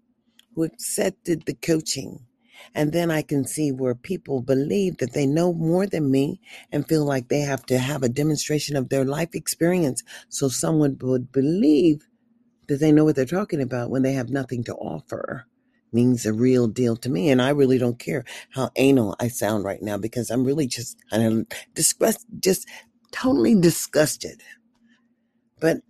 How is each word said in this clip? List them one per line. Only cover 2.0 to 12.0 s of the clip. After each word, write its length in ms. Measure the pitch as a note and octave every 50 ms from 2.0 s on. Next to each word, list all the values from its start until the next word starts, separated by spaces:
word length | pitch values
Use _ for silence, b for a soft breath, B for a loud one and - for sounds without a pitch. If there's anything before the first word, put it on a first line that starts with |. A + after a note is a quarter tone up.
| - - - - - _ _ _ B B B B B B B
And 180 | - D3+ D3+
then 180 | D#3 E3+ E3+ E3+
I 120 | D#3 D#3
can 240 | C#3+ - D3+ C#3 C3
see 240 | - - D3+ D#3 C#3+
where 240 | C3 B2+ C3 B2+ A#2+
people 480 | B2 - - F#3 E3+ - - C#3 B2+
believe 560 | A#2+ C3 C3+ C3+ C#3+ E3 F#3+ G#3 F#3+ F3+ D#3+ -
that 140 | C3 B2
they 140 | - D3 C#3+
know 260 | C3+ D3 E3 F3 F3+
more 340 | E3+ E3 D#3+ D#3+ E3+ F#3 G3+
than 240 | G3 F#3+ E3 D3 C3+
me 300 | C3+ C3+ C#3 D#3+ F#3 - B B B B B B
and 160 | - D3 C#3 -
feel 160 | D#3+ D#3 D3
like 240 | C#3+ C#3 C3 B2 -
they 120 | C#3 D3
have 240 | D3 C#3+ C3+ C3 -
to 120 | - B2+ B2+
have 240 | B2+ C3+ D3+ C#3+
a 60 | C3+ A#2+
demonstration 640 | B2 D3 D3 D#3 D3+ C#3+ - - D3+ D3 - - D3
of 140 | C#3 B2 B2+
their 160 | C3+ C3+ C3
life 280 | C3+ C#3+ E3 E3 -
experience 680 | - E3 - - - - D#3+ E3+ F#3 F3+ D#3+ C3 A#2 - - B B B B B
so 200 | - - C#3+ C3
someone 500 | B2+ - - D#3+ D#3+ D3+ D3+ C#3 C3+ -
would 300 | B2+ B2+ C3 B2+ B2 -
believe 800 | - C3+ C3 D3 E3+ G3 A3 D3+ D3+ C#3 F3 D#3+ D3+ D3